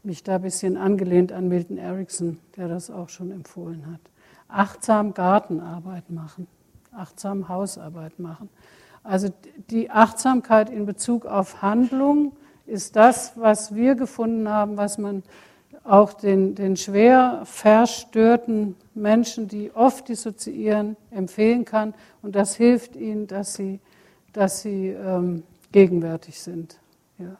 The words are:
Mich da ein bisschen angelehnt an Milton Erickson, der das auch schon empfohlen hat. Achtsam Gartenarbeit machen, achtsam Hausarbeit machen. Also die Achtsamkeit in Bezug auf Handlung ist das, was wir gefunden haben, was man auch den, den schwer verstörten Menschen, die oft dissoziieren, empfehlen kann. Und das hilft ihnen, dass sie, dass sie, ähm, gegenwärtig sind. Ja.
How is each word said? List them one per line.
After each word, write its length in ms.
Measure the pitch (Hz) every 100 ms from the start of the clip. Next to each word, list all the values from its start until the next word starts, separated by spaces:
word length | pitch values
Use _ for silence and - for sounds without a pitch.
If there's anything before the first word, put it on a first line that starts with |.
Mich 220 | 202 165
da 120 | - 185
ein 60 |
bisschen 340 | 185 - 190 185
angelehnt 560 | 190 202 180 180 180
an 140 | 185 180
Milton 320 | 180 175 185
Erickson, 600 | 180 185 180 - 170 160 _ -
der 100 | 175
das 240 | 175 170
auch 180 | 208 175
schon 220 | - 180
empfohlen 560 | 190 147 - 170 165 151
hat. 140 | 165 _ _ _ _ _
Achtsam 640 | 202 202 - - 214 208
Gartenarbeit 960 | 185 180 208 - 165 170 170 180 180 -
machen, 380 | 165 156 - 175 _ _ _ _
achtsam 580 | 233 180 - 196 196 175
Hausarbeit 680 | 185 196 - 160 170 160 -
machen. 300 | 170 160 208 _ _ _ _ _
Also 240 | - 190 202 - - 294 -
die 180 | 226 226
Achtsamkeit 760 | 214 220 - 262 254 - 220 214
in 160 | 226
Bezug 420 | 208 202 - 240 -
auf 360 | 202 190 -
Handlung 760 | 196 226 247 262 277 294 285 - _ _ -
ist 300 | 208 - 214
das, 360 | 233 247 - 226
was 380 | 226 214 -
wir 200 | 208 247
gefunden 540 | 269 262 - 226 226 214
haben, 280 | 214 208 208
was 220 | 202 208
man 240 | 202 196 - - _ _ _ -
auch 280 | 247 202 208
den, 440 | - 202 196 190 196
den 200 | 196 190
schwer 680 | - 196 233 262 254 -
verstörten 1300 | - - 214 214 233 - - 220 220 233 233 220 208 180 _
Menschen, 540 | 220 208 220 233 - 208
die 220 | 208 208
oft 360 | 220 262 269 -
dissoziieren, 880 | 226 226 202 - 262 214 208 208 208 _
empfehlen 540 | 208 185 - 220 240
kann. 300 | - 220 214 - _ _
Und 140 | 208
das 220 | 196 196 -
hilft 400 | 240 240 - -
ihnen, 300 | 220 208 208
dass 260 | 190 196
sie, 260 | - 196 196 _ _ _ _ _
dass 280 | 214 190 -
sie, 280 | 214 196 190
ähm, 560 | 185 190 185 180 170 - _ _
gegenwärtig 680 | 202 190 175 165 160 - -
sind. 380 | - 170 160 - _ _ _ -
Ja. 180 | 180